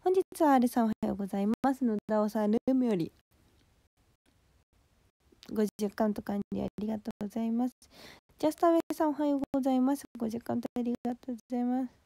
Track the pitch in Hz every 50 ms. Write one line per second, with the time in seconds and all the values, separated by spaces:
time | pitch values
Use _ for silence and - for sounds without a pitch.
0 | _ 370 370 381 359 _ - - 330 294 269 254 240 247 - 247 226 220 214 _
1 | - 214 202 190 202 190 - 202 202 208 233 _ - 269 269 - 262 233 214 208
2 | _ - 214 214 208 214 - 220 208 208 214 233 _ - 262 262 254 233 214 180
3 | 160 - _ _ _ _ _ _ _ _ _ _ _ _ _ _ _ _ _ _
4 | _ _ _ _ _ _ _ _ _ _ _ _ _ _ _ _ _ _ _ _
5 | _ _ _ _ _ _ - _ - - - 214 214 196 _ - 214 196 - -
6 | 220 214 208 - - - 202 202 202 _ 202 196 202 190 _ - 208 214 220 214
7 | - 226 - _ 208 202 - 233 226 226 226 233 247 254 _ _ - _ - -
8 | - - - - _ _ _ _ - 311 302 - - 339 330 330 - _ 311 -
9 | 330 302 277 294 302 294 285 277 277 _ - 277 254 269 262 254 254 262 285 277
10 | - - _ 233 233 226 214 233 - - 233 240 233 - _ 247 240 240 240 -
11 | _ 240 247 - - - 247 220 _ _ 254 240 247 247 247 254 262 247 _ _
12 | _